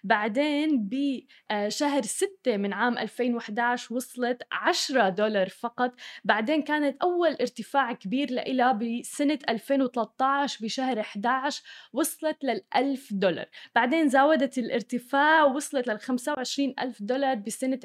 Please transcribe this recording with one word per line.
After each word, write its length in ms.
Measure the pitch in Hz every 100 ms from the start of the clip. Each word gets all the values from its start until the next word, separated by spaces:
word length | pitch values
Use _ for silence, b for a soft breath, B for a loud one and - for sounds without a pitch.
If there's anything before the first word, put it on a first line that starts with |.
بعدين 840 | 196 214 220 214 294 294 311 277 202
بشهر 1120 | 262 285 254 - - - 208 208 208 294 285
ستة 560 | 233 - 403 392 254 208
من 160 | 202
عام 240 | 190 240 240
ألفين 380 | 220 - 247 233
وحداش 560 | 226 208 240 247 -
وصلت 520 | 233 247 - 247 247 -
عشرة 580 | 175 220 349 - 262 196
دولار 400 | 185 214 208 185
فقط، 440 | - 233 - 247 247 B B
بعدين 380 | 190 208 220 311
كانت 400 | 294 302 285 269
أول 280 | 359 349 339
ارتفاع 640 | 277 247 - 214 277 247
كبير 380 | 247 190 254 285
لإلها 400 | 247 - 254 247
بسنة 680 | 233 233 240 - - 294 302 -
ألفين 320 | 240 - 277
وثلاثة 440 | 254 247 214 - 262
عشر 400 | 277 285 - 220
بشهر 380 | - 262 247
حداش 600 | 208 208 233 262 277 - - B B
وصلت 500 | 233 311 - 311 302
للألف 720 | 269 220 - - 269 262 -
دولار، 320 | 202 208 247 - B B 233
بعدين 340 | 240 320 302
زودت 480 | 262 285 311 269 262
الارتفاع 840 | 233 233 - 240 - 277 294 320
وصلت 440 | 285 262 - 277 247
للخمسة 460 | 214 - 247 -
وعشرين 400 | 294 247 - 277 247
ألف 240 | 262 226
دولار 320 | 202 262 277 247
بسنة 440 | 208 - 262 262